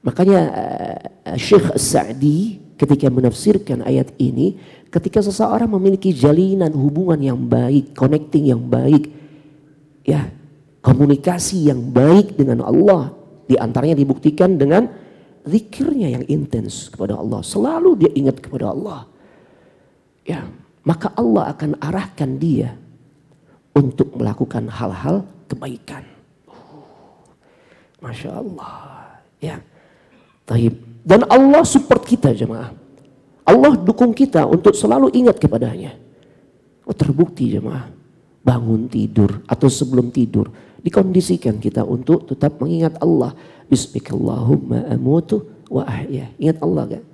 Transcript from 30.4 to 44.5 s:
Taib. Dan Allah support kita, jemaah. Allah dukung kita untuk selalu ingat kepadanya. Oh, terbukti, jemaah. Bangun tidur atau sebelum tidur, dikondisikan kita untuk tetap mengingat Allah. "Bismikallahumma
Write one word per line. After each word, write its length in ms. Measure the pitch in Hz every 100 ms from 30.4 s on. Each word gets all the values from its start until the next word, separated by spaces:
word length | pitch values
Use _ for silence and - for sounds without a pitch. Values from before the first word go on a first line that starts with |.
| -
Taib. 240 | 117 117 - - -
Dan 240 | - 196 254
Allah 320 | 240 269 302 -
support 400 | 277 - - -
kita, 280 | 240 139
jemaah. 400 | 101 - 113 - - _ _ _ _ _ _ -
Allah 280 | 240 285 214
dukung 360 | 180 226 247
kita 320 | 214 277 - -
untuk 320 | 180 196 -
selalu 320 | 208 254 269
ingat 280 | 247 247 -
kepadanya. 560 | 151 113 120 170 143 - _ _ _ _ _ _ _ _ -
Oh, 80 |
terbukti, 560 | - - 135 170 - 120
jemaah. 400 | 101 104 131 123 - _ _ _ _
Bangun 480 | - 123 117 110 110
tidur 520 | 110 107 - 101 101 -
atau 240 | - 139
sebelum 400 | 135 127 127 120
tidur, 400 | 123 113 110 107 - - -
dikondisikan 800 | 175 214 190 185 185 180 - 107
kita 240 | - - 95
untuk 400 | 123 127 175 -
tetap 320 | 139 147 147
mengingat 400 | 147 165 160 160
Allah. 360 | 170 156 123 - - - _
"Bismikallahumma 1200 | 127 - - - - - 127 117